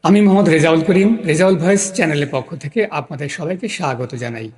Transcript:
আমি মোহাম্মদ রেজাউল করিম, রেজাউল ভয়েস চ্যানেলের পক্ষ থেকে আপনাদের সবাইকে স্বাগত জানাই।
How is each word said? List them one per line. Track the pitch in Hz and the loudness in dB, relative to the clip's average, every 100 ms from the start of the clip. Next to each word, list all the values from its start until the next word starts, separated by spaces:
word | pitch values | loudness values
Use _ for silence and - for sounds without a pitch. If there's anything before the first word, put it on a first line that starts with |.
আমি | 160 202 | 4 4
মোহাম্মদ | 202 196 185 | 6 4 4
রেজাউল | 160 160 160 | 4 4 2
করিম, | 160 185 196 226 165 | 2 2 2 0 -2
রেজাউল | 156 185 185 | 2 2 2
ভয়েস | 170 202 - | 2 0 -2
চ্যানেলের | - 170 147 143 | -2 0 0 -2
পক্ষ | 139 127 156 | -4 -8 -12
থেকে | 143 233 202 | -6 -4 -4
আপনাদের | 156 - 143 143 | -6 -10 -10 -10
সবাইকে | - 160 185 214 | -8 -8 -8 -8
স্বাগত | - 156 123 123 123 | -6 -6 -4 -8 -8
জানাই। | 120 113 113 | -10 -10 -12